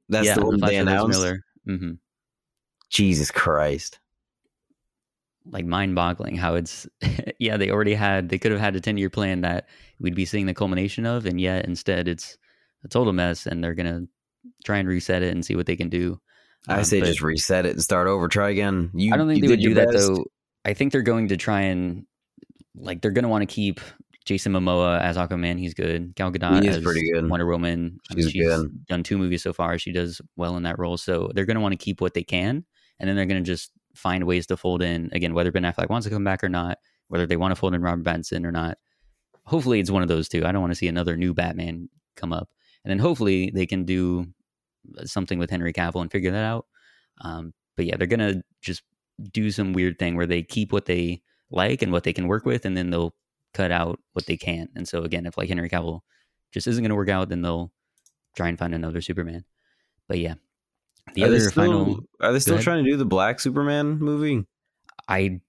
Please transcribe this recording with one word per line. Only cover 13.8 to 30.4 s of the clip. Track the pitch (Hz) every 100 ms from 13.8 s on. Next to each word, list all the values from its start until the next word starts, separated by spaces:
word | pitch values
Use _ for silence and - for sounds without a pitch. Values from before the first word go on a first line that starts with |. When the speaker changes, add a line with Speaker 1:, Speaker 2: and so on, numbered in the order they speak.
| 87 85 87 _ _ _ - _
Speaker 2:
try | - 101
and | 92
reset | 90 - 92
it | 90
and | 90
see | 82 87
what | 87
they | 87
can | 85
do. | 87 87 87 _ _ _ _ -
Speaker 1:
I | 101
Speaker 2:
Um, |
Speaker 1:
say | 98 101
Speaker 2:
but | 90
Speaker 1:
just | 73
reset | 78 80 - 92 87
it |
and | -
start | 90 92 92
over. | 98 87
Try | 104 101
again. | 101 101 95 85
You, | 90 104
Speaker 2:
I | 131
don't | 156
think | 151
Speaker 1:
you |
Speaker 2:
they | 139
would | 117
Speaker 1:
did |
your | 113
Speaker 2:
do | 110 117
that, |
Speaker 1:
best. | 113 101
Speaker 2:
though. | 95 - _ _ _
I | 104
think | 104 139
they're | 139
going | 117 113 107
to | 92
try | - 101
and, | 98 90 90 90 - _ _ _ - _ -
like, | - 92 85
they're | 107
gonna | 101 120
wanna | 107 101
keep | - 101 87 - - - _
Jason | - 98 104
Momoa | 95 90 90 87 87
as | 90 87
Aquaman. | 87 90 87 87
He's | 87
good. | - 87 85 87
Gal | 95 92
Gadot | 87 85 90
Speaker 1:
He | 101
is | 85
Speaker 2:
as |
Speaker 1:
pretty | 82 82 80
good. | 82 82
Speaker 2:
Wonder | 87 85
Woman. | 85 87 85 85 90 -
I |
mean, | 87
Speaker 1:
She's | 82
Speaker 2:
she's | 80 82
Speaker 1:
good. | 80 76 - -
Speaker 2:
done | 90
two | 82 101
movies | 92 87
so | 87
far. | 85 85 85
She | -
does | 90 87 87 -
well | -